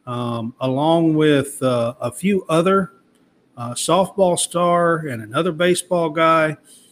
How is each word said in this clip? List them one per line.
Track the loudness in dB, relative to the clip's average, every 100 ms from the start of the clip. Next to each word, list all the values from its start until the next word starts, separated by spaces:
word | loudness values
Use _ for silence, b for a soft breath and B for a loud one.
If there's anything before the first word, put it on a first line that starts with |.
| -10
um, | -6 -6 -6 -8 -6
along | -4 0 2 2 2
with, | 2 4 2 0 -4
uh, | -2 0 -2 -4
a | -10
few | -4 -2 -2 0
other, | 0 2 2 0 _ _ _ _ _ _ -14
uh, | -10
softball | -6 0 0 0 0 0 0
star | -4 -2 0 2 2 -2
and | -4 -10
another | -6 -4 -2
baseball | 0 0 0 -2 -2 -2
guy. | 2 4 4 2 -4 b b b